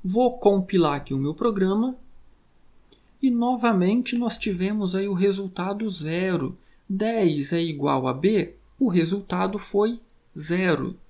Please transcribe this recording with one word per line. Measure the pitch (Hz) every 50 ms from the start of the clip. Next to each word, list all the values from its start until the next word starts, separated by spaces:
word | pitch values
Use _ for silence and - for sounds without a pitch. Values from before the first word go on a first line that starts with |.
| -
Vou | 185 190 226 254 247 247
compilar | - - 202 202 196 185 - - 180 170 151 143
aqui | 139 - - 139
o |
meu | 135 135 143 156
programa. | - - 240 214 196 190 185 196 214 233 262 254 - - - - - - - - _ _ _ _ _ _ - _ _ _ _ - _ _ _ _ _
E | - 262
novamente | 240 233 233 247 254 240 233 233 220 185 180 185 214 247 254 - 254
nós | 240 240 226 220
tivemos | - - 220 196 175 185 196 214 214 202 180 180
aí | 190 196
o | 202 196
resultado | 175 190 202 196 196 196 185 185 - 180 190 202 208 220 214
zero. | 185 160 151 156 165 175 185 190 180 165 131 131 - - _ _ _ _ _ _
Dez | 196 196 208 220 233 226 202 175 156 147 139 139 175
é | 170 170
igual | 165 156 143 143 143 143 135 127
a | 127 127
B, | 135 156 196 220 196 - - - - _ _ _
o | _ 277 233
resultado | 175 180 165 165 190 202 196 - 180 180 190 196 196
foi | 202 - - - 202 208 226 240 233 - _ _ _ _ _ _
zero. | 151 151 156 170 180 190 180 160 135 131 120 - - - -